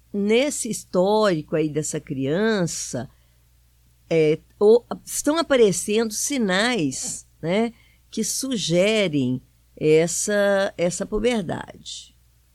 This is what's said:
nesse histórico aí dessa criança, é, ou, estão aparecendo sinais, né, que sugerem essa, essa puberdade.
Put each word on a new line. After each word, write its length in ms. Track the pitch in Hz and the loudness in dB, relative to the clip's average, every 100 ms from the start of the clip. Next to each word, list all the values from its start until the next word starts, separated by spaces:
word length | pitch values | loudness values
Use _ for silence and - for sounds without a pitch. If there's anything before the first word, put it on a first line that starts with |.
| _ | _
nesse 580 | 202 202 226 294 - 226 | -4 0 2 0 -2 -8
histórico 840 | - - 185 185 214 214 160 151 160 | -8 -4 0 2 4 2 0 -2 -2
aí 120 | 156 | -2
dessa 300 | 147 151 156 | -2 -4 -8
criança, 1120 | - 135 135 165 220 208 165 - - 127 - _ _ _ _ _ _ _ _ _ - | -8 -4 -2 0 0 0 -2 -4 -8 -10 -10 _ _ _ _ _ _ _ _ _ -2
é, 300 | 165 156 156 _ - | 2 2 2 _ 2
ou, 300 | 208 240 - 190 | 6 6 4 -12
estão 320 | - - 285 320 | -10 -4 -2 0
aparecendo 760 | - 262 214 175 - 214 226 | 2 4 4 2 -2 -2 -2
sinais, 1120 | 214 - 285 208 185 233 233 143 131 - - - - | -4 -4 -2 0 0 0 0 -2 -4 -10 -10 -16 -10
né, 300 | 156 196 233 - _ _ _ | -4 -2 -2 -6 _ _ _
que 140 | - | -6
sugerem 1200 | 214 - 269 240 147 175 202 220 190 147 127 127 - _ _ - | -4 -4 -4 -4 0 2 2 2 0 0 0 -4 -8 _ _ -2
essa, 960 | 156 156 170 - - 208 202 196 196 - | 4 4 4 -2 -2 0 2 2 -2 -2
essa 260 | 175 - | -4 -4
puberdade. 1080 | 185 214 233 233 151 135 - - - - - _ _ _ _ | -6 -2 -2 -2 -4 -8 -10 -16 -16 -16 -18 _ _ _ _